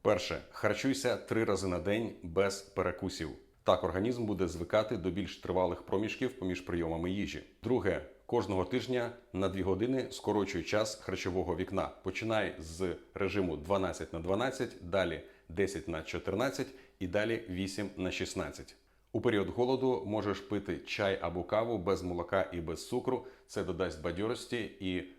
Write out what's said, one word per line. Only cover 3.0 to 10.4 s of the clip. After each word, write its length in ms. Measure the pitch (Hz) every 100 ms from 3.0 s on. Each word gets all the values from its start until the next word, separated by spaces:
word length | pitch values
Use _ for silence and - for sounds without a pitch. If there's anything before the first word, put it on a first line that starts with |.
| 92 - 78 - - _
Так 200 | - 92
організм 420 | 90 90 110 123
буде 220 | 107 95 90
звикати 500 | 82 85 107 110 113
до 140 | 87
більш 260 | 90 90 -
тривалих 440 | - 90 90 85
проміжків 580 | - 95 110 - 127 -
поміж 220 | 92 87
прийомами 500 | - 87 82 82 90
їжі. 320 | 98 80 - - -
Друге. 380 | - 127 92 78 - -
Кожного 400 | - 117 95 95
тижня 460 | 90 127 117 123 120 120 -
на 160 | 92 95
дві 120 | 95
години 460 | 92 95 120 131 -
скорочуй 520 | - - 104